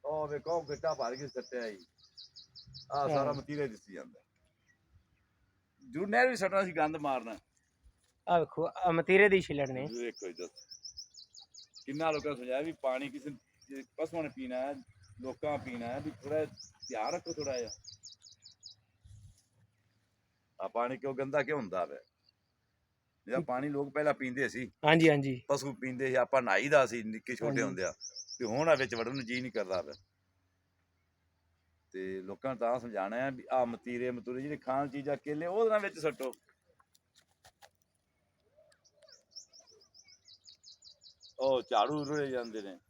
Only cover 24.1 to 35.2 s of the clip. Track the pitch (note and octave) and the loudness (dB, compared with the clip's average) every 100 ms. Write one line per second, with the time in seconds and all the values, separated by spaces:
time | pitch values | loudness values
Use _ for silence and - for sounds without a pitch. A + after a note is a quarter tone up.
24.1 | C#3 C3 B2 B2 A#2+ A#2+ _ D3+ E3 D#3+ | 2 -2 0 -2 -2 -8 _ 6 8 8
25.1 | D3 C3+ B2+ - C#3 C#3 A2+ B2+ B2+ C3+ | 6 2 -4 0 0 0 -6 -6 -2 2
26.1 | B2+ B2 C3+ A#2+ F#2+ C#3 D3 B2+ A#2 A2 | 2 4 4 4 2 8 8 8 2 -4
27.1 | A2 - B2 A#2 C3+ G#2+ F#2 F2+ - - | -6 -6 -2 0 0 0 0 -4 -4 -14
28.1 | - - - A#2 A#2+ D#3+ D3 C3 A#2 A#2 | -16 -16 -6 -2 2 4 4 4 0 -2
29.1 | C3+ A#2 B2 B2+ A2 F#2+ F#2 D2 D2 _ | -4 -4 -4 -4 -4 -2 -2 -4 -12 _
30.1 | _ _ _ _ _ _ _ _ _ _ | _ _ _ _ _ _ _ _ _ _
31.1 | _ _ _ _ _ _ _ _ F#2+ F#2+ | _ _ _ _ _ _ _ _ -10 -6
32.1 | F#2+ F#2 G2 C3+ B2 A#2 B2 A#2+ G#2 F#2+ | -8 -8 -8 -6 -2 0 0 -2 -4 -2
33.1 | A#2 C3+ B2+ - B2+ A#2+ A2+ - A#2+ B2+ | -2 -4 -6 -2 2 2 -2 -6 -4 -2
34.1 | B2 A#2 B2+ C#3+ D3 C3 C3 C#3+ C3+ C#3 | -4 -6 -6 -6 -8 -2 -2 -2 -4 -4
35.1 | C#3 | -4